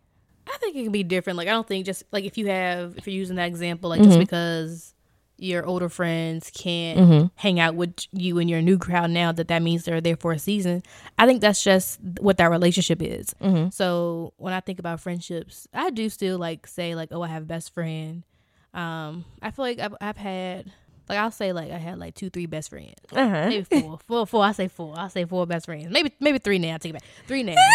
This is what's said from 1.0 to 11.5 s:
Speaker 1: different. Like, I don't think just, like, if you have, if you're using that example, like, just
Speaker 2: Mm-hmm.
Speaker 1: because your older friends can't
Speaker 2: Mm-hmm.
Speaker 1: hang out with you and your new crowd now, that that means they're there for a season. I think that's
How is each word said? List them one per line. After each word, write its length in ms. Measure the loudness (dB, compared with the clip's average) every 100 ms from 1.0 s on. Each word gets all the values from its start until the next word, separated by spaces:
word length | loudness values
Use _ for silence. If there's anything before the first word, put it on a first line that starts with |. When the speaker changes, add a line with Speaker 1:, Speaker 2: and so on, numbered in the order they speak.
Speaker 1:
different. 340 | -2 -2 -2 -4
Like, 120 | -2
I 40 |
don't 140 | -2 -2
think 200 | -6 -6
just, 180 | -10 -6
like, 120 | -6
if 120 | -6 -4
you 80 | -2
have, 480 | -2 -2 -4 -6 -10
if 80 | -8
you're 80 | -6
using 200 | -4 -4
that 100 | -4
example, 440 | -4 -6 -4 0
like, 100 | 8
just 100 | 10
Speaker 2:
Mm-hmm. 80 | 10
Speaker 1:
because 680 | 6 0 -2 -4 -6 -10 -18 _ _ _ _ -12
your 300 | -6 -4 -2
older 220 | -2 -4
friends 640 | -2 -2 -2 -2 -6 -10
can't 440 | -10 -4 -4 0 8
Speaker 2:
Mm-hmm. 280 | 10 10 6
Speaker 1:
hang 240 | 0 0 4
out 160 | 2
with 200 | 2 -4 -6 -10
you 260 | -4 -2 0
and 100 | 2
your 140 | 2
new 160 | 4 4
crowd 320 | 2 0 2
now, 220 | 2 0
that 160 | 0 0
that 140 | 0
means 220 | 2 0
they're 160 | -2 -2
there 160 | 0 0
for 160 | -2
a 60 | -2
season. 440 | -2 -2 0 -2 -6 -18 -4 4
I 80 | 6
think 140 | 6
that's 240 | 4